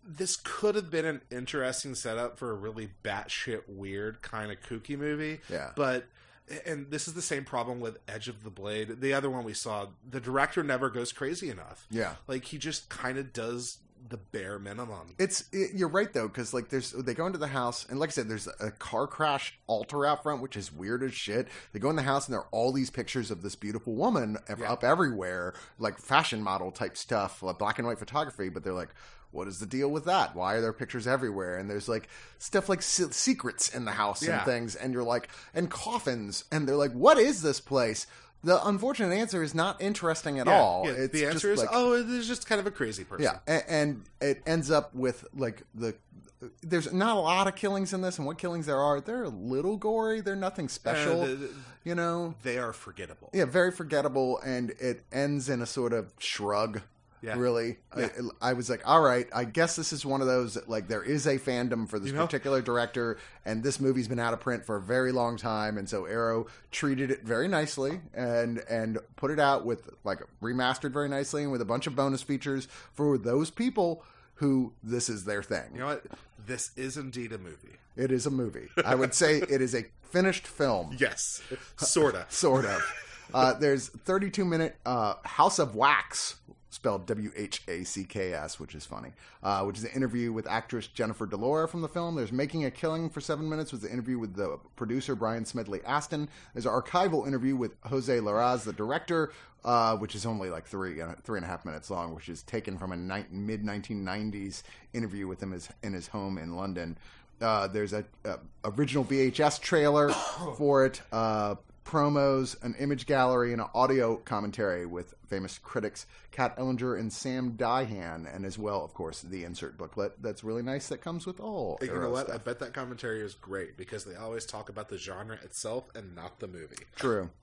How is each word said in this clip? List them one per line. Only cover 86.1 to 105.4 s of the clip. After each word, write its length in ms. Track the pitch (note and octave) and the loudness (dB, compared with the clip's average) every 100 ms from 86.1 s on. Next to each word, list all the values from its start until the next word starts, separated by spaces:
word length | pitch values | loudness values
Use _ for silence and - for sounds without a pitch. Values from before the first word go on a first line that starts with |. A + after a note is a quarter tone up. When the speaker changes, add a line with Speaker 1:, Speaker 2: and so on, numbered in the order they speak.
| - - - - - - | -4 -6 -8 -18 -20 -20
Speaker 2:
spelled 380 | - B2 G2 F2+ | -4 0 0 -2
W 240 | G#2+ G#2 - | -4 -4 -6
H 280 | G2+ - - | -6 -6 -6
A 140 | F2 F2+ | -6 -4
C 180 | - | -6
K 300 | F#2 G#2+ F#2+ | -6 -4 -2
S, 260 | E2+ D2+ - | -2 -6 -10
which 160 | D#2 D#2 | -12 -12
is 100 | - | -12
funny, 280 | G#1+ A#1 - - - | -12 -12 -16 -20 -6
uh, 220 | - G3 | 0 2
which 140 | G3 G#2 | 0 -2
is 80 | A2+ | -6
an 60 | |
interview 400 | - C3 A#2 A#2+ | -2 0 0 -2
with 120 | A2+ G#2+ | -2 -2
actress 380 | G#2+ - A#2+ G#2+ | -2 -2 -6 -6
Jennifer 380 | - A2 A2 G#2+ | -4 -4 -2 -4
Delora 420 | G2+ A#2 D3+ D#3+ | -2 0 2 0
from 140 | F3 | -2
the 60 | D#3+ | -4
film. 260 | F3 E3+ E3 | -4 -4 -2
There's 160 | A2+ | -2
Making 320 | B2 D3 E3 C#3+ | 0 0 0 -2
a 60 | |
Killing 380 | - E3 D#3+ E3 | 0 -2 0 -2
for 120 | - | -4
seven 280 | C#3 D3 D#3 | -4 -2 -2
minutes, 220 | D#3 D#3 | -2 -4
was 100 | B2+ | -6
the 100 | G#2 | -6
interview 280 | A#2+ A#2+ B2+ | -4 -2 -2
with 160 | A2+ F#2+ | -2 -2
the 240 | G2 D2 - - | -2 -2 -10 -8
producer 400 | A2+ B2 C3 B2 | -2 -2 -2 -2
Brian 300 | A2+ A2+ A2 | 0 -2 -4
Smedley 360 | B2 G#2 G2 - | -6 -4 -4 0
Aston. 440 | C#3+ - D#3 D3 - - | -2 0 -4 -6 -8 -14
There's 120 | - A#2+ | -4 0
an 60 | |
archival 520 | A2+ - F3+ F#3+ D#3+ A#2+ | 0 2 2 4 2 0
interview 300 | C3+ B2+ C3+ | 0 0 0
with 200 | A#2 - A2 | -2 -6 -4
Jose 300 | C3+ B2 B2 | -2 2 2
Larraz, 480 | G#2 G#2 A#2+ B2 A2 | 4 4 4 2 -2
the 80 | |
director, 580 | G2+ G#2+ D3 - E3+ D3+ - - _ | -4 -2 -2 0 0 0 -4 -20 _
uh, 340 | - A#2+ A2+ A2 | 2 6 6 4
which 160 | G2+ | 0
is 120 | G#2+ A2+ | -4 -4
only, 240 | A2 F#2+ | -2 -4
like, 160 | E2 - | -6 -8
three, 340 | G2 F#2+ D#2 | -6 -6 -6
uh, 140 | E2 E2+ | -8 -10
three 160 | - G#2+ | -6 -4
and 60 | E2+ | -4
a 20 | |
half 160 | E2+ E2+ | -6 -6
minutes 240 | D2+ - | -10 -6
long, 240 | F#2 E2+ | -6 -4
which 160 | D#2+ - | -8 -12
is 140 | E2 | -12
taken 340 | - A#2 G#2 F#2+ | -6 -6 -6 -6
from 140 | F#2 | -6
a 40 | F2+ | -6
ni-, 280 | F2+ F#2+ - | -4 -6 -6
mid 320 | F2+ G#2 A2 G#2 | -6 -4 -4 -4
nineteen 380 | G2+ G2+ G#2+ | -4 -6 -6
nineties 580 | F#2+ G2 G#2+ G#2 G2 F#2+ - - - | -4 -4 -4 -4 -6 -10 -14 -20 -10
interview 340 | A#2+ A2+ G2+ F#2+ | -6 -6 -4 -6
with 140 | F#2 | -6